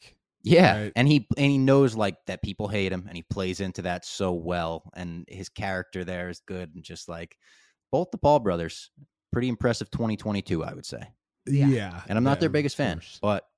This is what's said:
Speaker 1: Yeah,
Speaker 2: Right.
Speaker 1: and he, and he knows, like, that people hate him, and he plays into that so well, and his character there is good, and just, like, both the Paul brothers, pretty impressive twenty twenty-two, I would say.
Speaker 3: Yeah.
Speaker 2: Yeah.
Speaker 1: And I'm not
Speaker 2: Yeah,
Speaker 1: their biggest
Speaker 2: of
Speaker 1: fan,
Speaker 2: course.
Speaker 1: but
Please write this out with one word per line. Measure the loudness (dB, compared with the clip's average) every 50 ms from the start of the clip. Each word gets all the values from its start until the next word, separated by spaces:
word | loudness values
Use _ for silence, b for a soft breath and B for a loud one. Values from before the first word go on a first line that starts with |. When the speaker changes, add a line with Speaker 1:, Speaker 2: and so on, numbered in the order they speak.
| -20 -20 _ _ _ _ _ _ 2
Speaker 1:
Yeah, | 4 6 8 8 8 6
Speaker 2:
Right. | 2 -2 -2 0
Speaker 1:
and | 2 4
he, | 6 6 4 4 0 0
and | 2 4 4 4
he | 4
knows, | 6 6 8 8 6 4 4
like, | 0 0 -2 -2 -4 _
that | -10 -8 -8 -6
people | -8 -6 -6 -6
hate | -4 -2 -2 0 -2 -2
him, | -4 -6
and | -10 -12
he | -14 -10
plays | -8 -6 -4 -2 -4 -4 -4
into | -6 -6 -6 -6 -6
that | -6 -6 -6 -8
so | -10 -6 -4 -2 -2 -2
well, | -2 -4 -4 -4 -4 -4 -4 -6 -8 -12 -14 -14
and | -12 -10 -10 -10 -12 -12 -14
his | -14 -14 -16 -14
character | -10 -8 -6 -6 -4 -6 -6 -8 -8 -8 -8
there | -6 -8 -8 -8 -10
is | -12 -14
good, | _ -12 -12 -12 -12 -12 -14
and | -18 -18
just, | -16 -18 -16 -14 -14
like, | -14 -14 -14 -16 _ b b b b b b b b b _ _ -4
both | -2 -2 -4
the | -4 0
Paul | 2 4 4 4
brothers, | 2 0 0 0 -2 -6 -8 -12 -18 -20 _ _ -20 _ _ _ _ _
pretty | -2 -2 0 -2
impressive | -2 0 0 0 0 0 -4 -6
twenty | -4 -2 -2 -2 -2
twenty-two, | -2 -4 -4 -4 -4 -2 -2 -4 -4 -4
I | -6 -10
would | -12 -12
say. | -14 -14 -14 -14 -18 _ _ _ _ _ _ _
Speaker 3:
Yeah. | 0 2 4 6 4
Speaker 2:
Yeah. | 4 2 0 -4 -8 -12 -8 -2
Speaker 1:
And | 0 2
I'm | 2
not | 2 2 2
Speaker 2:
Yeah, |
Speaker 1:
their | 0 0
biggest | 0 0 0 -2 -2
Speaker 2:
of | -2
Speaker 1:
fan, | -2 -2 -4
Speaker 2:
course. | -6 -10 -14 -10 -4 -2
Speaker 1:
but | -2 -2 -2 -4 _ _